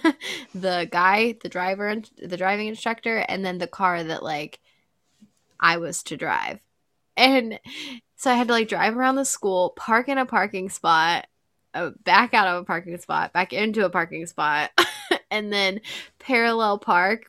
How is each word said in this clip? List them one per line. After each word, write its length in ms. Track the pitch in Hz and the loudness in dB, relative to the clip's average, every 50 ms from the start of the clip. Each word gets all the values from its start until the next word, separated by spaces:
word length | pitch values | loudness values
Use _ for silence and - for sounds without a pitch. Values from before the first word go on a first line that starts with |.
| - 330 - | 4 0 0
<laughs> 380 | - - - - 330 262 - - | 0 -6 -12 -10 -12 -12 -14 -10
the 340 | 185 180 190 180 175 170 165 | -4 -2 -2 0 0 -2 -2
guy, 460 | - 175 180 185 196 214 226 233 220 - | 0 4 4 4 4 4 2 0 -2 -4
the 60 | - 180 | -10 -8
driver, 400 | - 180 180 185 196 196 208 208 | -6 -4 -2 -2 -2 -2 -2 -4
and 220 | 214 226 214 - _ - | -4 -4 -8 -12 _ -14
the 180 | - 175 180 | -10 -8 -6
driving 300 | 175 185 190 202 208 214 | -2 0 0 0 0 -2
instructor, 520 | 214 220 214 - 233 226 226 - 240 226 214 - - | -6 -6 -6 -4 -4 -4 -4 -4 -4 -2 -2 -2 -4
and 160 | - 190 190 | -4 -4 -4
then 140 | 185 180 180 | -4 -4 -6
the 80 | 180 | -8
car 360 | 170 - - 196 185 175 170 165 | -8 -4 0 0 0 0 0 -4
that, 180 | 160 160 - | -6 -6 -6
like, 380 | - 156 156 147 151 156 - - _ _ _ _ _ _ _ _ _ _ _ _ _ _ _ _ _ _ _ - | -6 -6 -6 -6 -8 -10 -14 -20 _ _ _ _ _ _ _ _ _ _ _ _ _ _ _ _ _ _ _ 2
I 180 | - 170 170 170 | 2 4 4 2
was 240 | 170 147 170 - - | -2 -6 -8 -8 -8
to 120 | - 160 | -8 -8
drive. 440 | - 160 151 95 58 50 - - 202 _ _ _ _ _ _ _ _ _ _ - | -6 -4 -2 -2 -2 -2 -4 -8 -10 _ _ _ _ _ _ _ _ _ _ 0
And 420 | - 247 262 269 262 226 226 214 - - 247 269 294 302 285 262 233 _ _ _ | 2 4 4 4 4 2 0 -6 -12 -14 -16 -14 -14 -14 -14 -14 -16 _ _ _
so 140 | - - 262 | -4 0 2
I 40 | 247 | 2
had 140 | 240 247 226 | 2 2 2
to, 40 | |
like, 160 | 240 226 226 220 | 2 0 0 0
drive 280 | 208 170 170 208 220 | 0 0 0 0 2
around 200 | 247 254 262 262 | 2 2 2 2
the 80 | 269 269 | 2 0
school, 460 | 262 - - - 202 190 180 180 170 - | -2 -4 -2 0 0 2 2 2 0 -2
park 320 | - - - 220 226 247 277 | -4 -2 2 2 2 2 2
in 80 | 277 269 | 0 -2
a 80 | 262 | -2
parking 420 | 254 240 208 190 208 214 190 185 190 | 0 0 0 0 0 -4 -6 -8 -8
spot, 580 | - - - 165 165 160 160 165 170 139 - - _ _ _ _ _ _ _ _ - | -8 -2 2 4 4 6 4 4 2 0 -2 -8 _ _ _ _ _ _ _ _ -8
uh, 160 | 151 175 147 - - - | -6 -6 -6 -6 -6 0
back 300 | 214 185 196 240 240 - | 6 6 6 6 6 4
out 120 | 226 202 | 4 4
of 160 | 185 175 180 | 4 2 -2
a 20 | 180 | -2
parking 300 | - 180 165 180 175 170 175 | -4 -4 -4 -4 -8 -14 -12
spot, 340 | - - 160 156 - - | -8 -4 -2 -2 -2 0
back 200 | - 226 190 - - | 0 -2 -2 0 0
into 300 | 160 208 220 214 226 202 | -2 -2 0 0 0 0
a 40 | 180 | 0
parking 360 | 180 180 165 165 165 160 165 | 0 -2 -2 -4 -6 -12 -12
spot, 440 | 175 - - 156 151 147 147 147 - - - 339 - - - | -10 -6 -2 -2 0 0 0 -2 0 0 0 0 0 -4 -8
<laughs> 300 | 807 - 370 - - - | -4 -4 -4 -4 -4 -6
and 200 | 202 214 208 208 | -6 -4 -4 -2
then 300 | 208 202 196 190 190 214 - - - - - - _ _ | 0 0 0 0 -2 -4 -8 -12 -14 -14 -16 -18 _ _
parallel 600 | - - 269 233 233 233 226 226 220 214 202 208 | -4 0 2 2 4 2 2 2 2 0 0 0
park, 460 | - - 190 175 180 190 220 226 - | 0 2 2 4 4 2 0 -2 -4